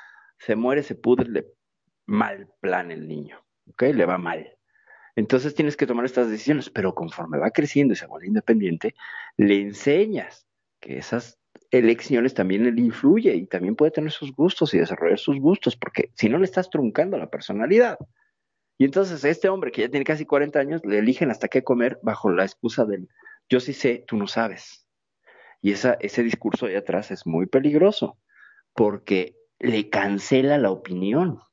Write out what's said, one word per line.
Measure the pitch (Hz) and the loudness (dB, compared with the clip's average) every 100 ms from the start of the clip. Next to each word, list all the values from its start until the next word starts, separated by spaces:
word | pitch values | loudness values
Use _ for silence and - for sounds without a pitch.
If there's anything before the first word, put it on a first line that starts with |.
| - - _ _ | -20 -20 _ _
se | - 107 | -4 -2
muere, | 123 143 | 0 -2
se | 143 | -4
pudre, | 104 117 127 117 | -4 2 2 0
le, | 107 - _ _ _ _ _ - | -4 -8 _ _ _ _ _ -4
mal | 104 104 98 98 _ | 0 0 -4 -18 _
plan | 98 90 87 | -4 -2 -4
el | 78 156 | -12 -10
niño, | 160 151 - _ _ _ | -12 -14 -20 _ _ _
¿ok? | - 127 | 0 2
Le | 131 85 | 4 2
va | 92 | 0
mal. | 85 80 - _ _ _ _ - - - | -4 -8 -12 _ _ _ _ -20 -8 -4
Entonces | 104 127 147 | 0 0 0
tienes | 147 151 143 | -2 -2 0
que | 131 | -2
tomar | 117 | 0
estas | 127 127 117 | -2 0 0
decisiones, | 107 131 151 - | -2 -2 -2 -2
pero | - 95 | -4 -4
conforme | - 82 - 82 - | -4 -10 -10 -8 -2
va | - | 0
creciendo | - 147 139 139 | 0 0 2 2
y | 95 | 0
se | - | -6
vuelve | - - | -14 -4
independiente, | - - 226 196 - 220 - - - - - | -2 2 2 0 -2 -6 -8 -16 -16 -8 2
le | 101 101 | 4 4
enseñas | 101 101 139 156 220 180 95 - _ _ _ _ | 0 -4 2 2 2 -2 -8 -18 _ _ _ _
que | - 64 | -14 -12
esas | - 120 120 _ _ _ _ | -6 -6 -8 _ _ _ _
elecciones | 127 113 117 - 123 127 | 4 6 4 2 2 2
también | 127 92 98 | 0 0 2
le | 120 117 | 2 2
influye | 120 113 135 214 226 | 0 2 4 6 4
y | 92 95 | 0 -4
también | 90 90 | -4 -2
puede | 113 151 | 2 2
tener | 156 151 | 2 -6
sus | - 139 | -8 -10
gustos | 131 170 - 156 | 0 0 2 0
y | - | 2
desarrollar | 165 - 85 98 | 0 0 0 2
sus | - 139 | 0 2
gustos, | 147 196 - - | 2 2 -2 -4
porque | - - - | -6 -4 -6
si | - 107 | -2 0
no | 147 | 2
le | |
estás | 190 185 180 | 0 -2 -2
truncando | 156 120 - 180 180 | -2 0 0 -2 -4
la | - | -8
personalidad. | - - 104 127 220 240 165 - _ _ _ _ _ _ - | -10 -8 -4 4 4 4 0 -14 _ _ _ _ _ _ 2
Y | |
entonces | 139 185 190 156 | 2 4 0 0
este | 143 165 190 | 0 2 0
hombre | 190 139 | 0 -4
que | - | -2
ya | 123 | -2
tiene | 139 | 0
casi | 139 151 | -2 -2
cuarenta | 156 143 147 143 | 0 0 2 0
años, | 139 165 | 0 -4
le | 101 104 | 0 2
eligen | 110 127 151 | 2 2 0
hasta | - 110 | -2 -2
qué | 131 | -2
comer | - 123 120 147 | 2 2 0 -2
bajo | 113 104 104 | -6 -2 0
la | 87 | 2
excusa | 98 - 117 - | 0 -2 -4 0
del | 110 95 90 _ - - _ | -2 -2 -10 _ -20 -20 _
"yo | 127 | 0
sí | 127 | 0
sé, | 135 135 120 - | -2 -2 -2 -4
tú | 110 | -4
no | 101 | -2
sabes". | - 110 92 - - _ _ _ _ _ _ - _ | -2 -4 -6 -20 -20 _ _ _ _ _ _ -20 _
Y | 98 | -2
esa, | 101 127 120 | 0 0 0
ese | 101 - | -2 -2
discurso | 117 - 104 - 113 | -2 -2 -4 -4 -2
de | 98 | -4
atrás | - 87 - | -2 -4 -4
es | 95 - | -10 -4
muy | 82 95 | -4 0
peligroso, | 131 147 151 190 214 - - _ _ - _ _ | 2 2 4 4 2 -6 -8 _ _ -20 _ _
porque | - 104 101 - 98 90 _ _ _ | 0 0 0 -2 -2 -2 _ _ _
le | 123 110 101 | -2 -2 -2
cancela | 104 98 98 - 131 139 147 | -4 -2 -4 2 2 4 2
la | 107 | 2
opinión, | 92 - 90 95 135 185 113 _ | -2 -6 -6 -2 0 -2 -6 _